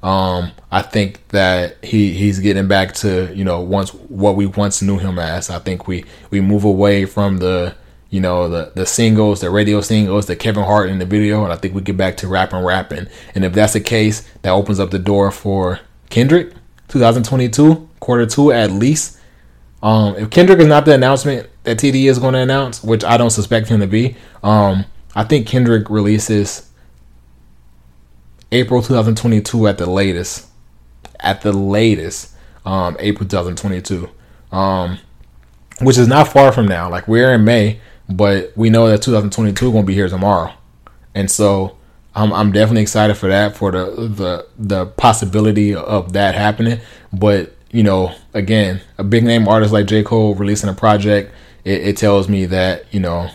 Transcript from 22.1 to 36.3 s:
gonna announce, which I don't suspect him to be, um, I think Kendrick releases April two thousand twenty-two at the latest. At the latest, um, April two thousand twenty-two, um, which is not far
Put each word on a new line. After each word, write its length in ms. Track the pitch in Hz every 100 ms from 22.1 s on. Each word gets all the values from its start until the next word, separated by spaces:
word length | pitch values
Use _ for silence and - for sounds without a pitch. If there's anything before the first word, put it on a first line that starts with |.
| 123
gonna 200 | 127 131
announce, 440 | 127 135 135 117
which 220 | 107 113 92
I 100 | 117
don't 140 | 120
suspect 400 | 107 98 113 110
him 100 | 113
to 80 | 98
be, 300 | 107 123 120 - -
um, 400 | 101 107 101 95 98 - - -
I 80 |
think 240 | 110 147 107
Kendrick 420 | 127 120 113 104
releases 800 | 107 104 107 - 107 101 - - _ - - - - _ _ - - - _ _ - _ - - - -
April 300 | 120 117 123
two 120 | 120
thousand 220 | 127 110 113
twenty-two 520 | 120 110 101 117 107
at 100 | 95
the 120 | 90
latest. 580 | 92 98 85 87 - - - - - - - - -
At 200 | - 98
the 120 | 110
latest, 840 | 98 98 101 117 95 82 - - - - - -
um, 320 | 95 90 82
April 300 | 104 104 98
two 80 | 98
thousand 200 | 87 87
twenty-two, 520 | 101 92 90 95 85 - - - -
um, 480 | 92 95 95 90 90 - - - - _ _ - -
which 180 | 127 120
is 120 | 120
not 180 | 139
far 240 | -